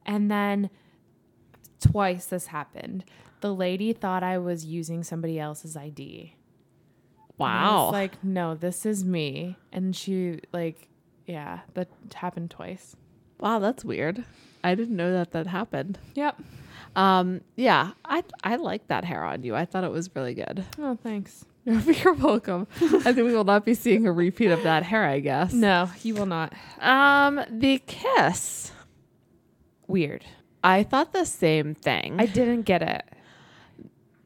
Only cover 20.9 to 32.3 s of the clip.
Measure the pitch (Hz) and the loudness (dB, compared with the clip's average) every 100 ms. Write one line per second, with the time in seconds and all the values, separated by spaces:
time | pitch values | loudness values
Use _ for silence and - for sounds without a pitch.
20.9 | 233 233 208 190 - - _ 240 226 269 | -6 -6 -8 -10 -16 -20 _ 0 2 4
21.9 | 320 370 294 285 302 - 180 208 - 330 | 4 4 4 2 2 0 -4 -4 0 4
22.9 | 370 247 247 233 226 196 202 214 233 233 | 4 4 4 4 4 4 4 4 2 4
23.9 | 220 220 170 175 - 220 165 160 160 175 | 4 4 4 2 4 4 4 4 2 2
24.9 | 220 175 139 139 135 180 247 208 175 180 | 2 2 2 0 0 2 4 6 6 2
25.9 | - 226 208 196 165 156 - - - - | -4 -6 -2 -2 -2 -4 -8 -18 -2 2
26.9 | 269 285 285 285 285 - 220 269 269 - | 6 6 6 4 2 -6 0 2 2 -2
27.9 | - 494 523 147 190 - - - - - | -6 0 4 4 0 -6 -10 -14 -18 -20
28.9 | _ _ _ _ _ _ _ _ _ - | _ _ _ _ _ _ _ _ _ -2
29.9 | 190 147 - - - _ - 180 190 208 | 0 0 -4 -14 -20 _ 0 4 4 4
30.9 | 262 330 381 349 - 165 156 151 151 - | 0 0 0 -2 0 2 2 0 -4 -2
31.9 | 95 - 170 220 | -2 -2 2 2